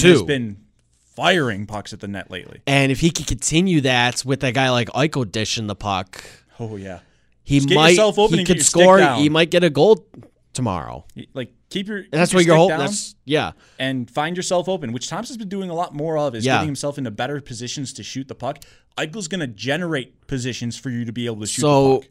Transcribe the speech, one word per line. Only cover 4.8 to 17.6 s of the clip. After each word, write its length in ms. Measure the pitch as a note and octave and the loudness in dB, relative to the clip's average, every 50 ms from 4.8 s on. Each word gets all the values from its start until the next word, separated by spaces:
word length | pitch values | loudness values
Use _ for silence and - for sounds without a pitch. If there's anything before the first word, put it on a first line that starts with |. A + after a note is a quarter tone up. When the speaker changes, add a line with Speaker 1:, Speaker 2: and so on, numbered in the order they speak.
| A#2 - | -2 -2
Speaker 2:
Eichel 400 | - A#2+ D3 D#3+ - C#3+ B2 F#2 | -2 -2 -2 -2 -2 -4 -6 -4
dishing 380 | - A2 A2 - - A#2 A2 | -4 -6 -4 -4 -4 -6 -6
the 80 | G#2 G2 | -8 -8
puck, 480 | - - G#2 G2 F#2 F#2+ - - - - - - _ _ _ _ - | -6 -4 -4 -4 -4 -4 -8 -16 -20 -20 -20 -20 _ _ _ _ -14
Speaker 1:
Oh, 160 | A#2 A2 A2 | -12 -12 -12
yeah. 240 | G2 F#2+ F#2+ F2+ E2+ _ _ _ _ _ _ _ _ - | -12 -14 -14 -16 -16 _ _ _ _ _ _ _ _ -4
Speaker 2:
he 140 | - C#3+ | 2 2
Speaker 1:
Just 120 | C#3 C#3 C#3 | 2 4 4
get 60 | C3 | 4
Speaker 2:
might, 140 | D3 D#3 E3 | 6 6 6
Speaker 1:
yourself 280 | F3+ G3+ G#3+ G#3 - G#3 | 6 6 4 2 4 2
open 160 | G#3 A3+ E3 | 2 4 4
Speaker 2:
he 40 | E3 | 2
Speaker 1:
and 60 | F3 | 2
get 60 | F#3 F3 | 2 2
Speaker 2:
could 40 | D#3+ | 2
Speaker 1:
your 40 | D3 | 2
stick 160 | - - E3+ | 2 4 6
Speaker 2:
score. 160 | F3+ F#3 F#3 | 8 8 8
Speaker 1:
down. 220 | F#3+ D3+ C#3+ B2 C3+ | 8 6 4 4 2
Speaker 2:
He 100 | D3 D3+ | 2 2
might 220 | D#3 D#3+ F3 D#3 | 2 2 2 2
get 120 | F3 F3 F3+ | 2 2 2
a 60 | E3 | 2
goal 360 | C#3 C#3 D#3 G#3 A3 - _ _ - - - _ _ _ _ _ - | 4 4 6 6 4 4 _ _ -20 -20 -20 _ _ _ _ _ -8
tomorrow. 520 | - B2+ G#2+ F2+ E2 B1+ A#1 A#1+ C2 - - - | -4 -4 -2 -2 -4 -6 -10 -12 -14 -16 -18 -20
Speaker 1:
Y-, 120 | - - _ - | -20 -20 _ -10
like, 180 | C#3 A#2+ - _ _ _ - | -12 -12 -12 _ _ _ -10
keep 180 | - F#3+ G3 G#3+ | -8 -8 -6 -6
your, 80 | G#3+ | -10
Speaker 2:
And 100 | G3 - - | -12 -10 -4
that's 200 | C#3 D#3+ F3 - | 0 2 2 4
Speaker 1:
keep 20 | F#3 | 4
your 60 | F#3 | 4
Speaker 2:
what 60 | F3 | 6
you're 100 | E3 D#3+ | 6 8
Speaker 1:
stick 20 | |
Speaker 2:
hoping. 120 | D#3+ E3+ F#3+ D#3 | 6 6 4 2
Speaker 1:
down 20 | - - | 0 -2
Speaker 2:
That's, 300 | - G#3 G3+ - - - _ - | -4 -4 -6 -8 -12 -16 _ -6
yeah. 260 | C3 D3 D3 A2+ D#2+ - _ _ _ _ | -2 -2 -2 -2 -4 -8 _ _ _ _
Speaker 1:
and 320 | - C3 C3+ C3 B2+ A#2 - | -6 -4 -4 -2 -4 -6 -6
find 280 | - D3 D3+ E3 F3 | -4 -4 -4 -4 -4
yourself 320 | F3+ E3+ - F#3 F3 - F#3 | -6 -4 -2 -2 -2 0 -2
open, 240 | F#3+ F3 D3 A2+ A#2 | -4 -6 -6 -8 -8
which 160 | B2 - - | -8 -8 -8
Thompson's 280 | D#3+ F#3+ A#3 - C4+ | -8 -10 -10 -10 -12
been 120 | A3 A3 F3+ | -12 -10 -8
doing 200 | G3+ G3 F#3+ F3+ | -8 -8 -8 -6
a 40 | E3 | -6
lot 200 | E3 F3+ - C#3+ | -6 -6 -6 -6
more 240 | C#3+ D3+ E3 D#3+ | -8 -6 -4 -2
of, 180 | D3 D3 C#3 A#2+ | -2 -2 -4 -4
is 100 | A2+ A2+ | -2 -2
Speaker 2:
Yeah. 100 | C3+ B2+ | 0 0
Speaker 1:
getting 140 | G#2+ D#3 D3+ | 0 0 -2
himself 280 | C#3 - - C#3+ C3+ | -4 -6 -6 -8 -6
into 140 | D3 C3 A2+ | -6 -8 -8
better 300 | G#2 A2+ B2 C3+ D3 C#3 | -6 -6 -6 -6 -6 -10
positions 500 | C#3 - B2 A2 | -10 -12 -14 -12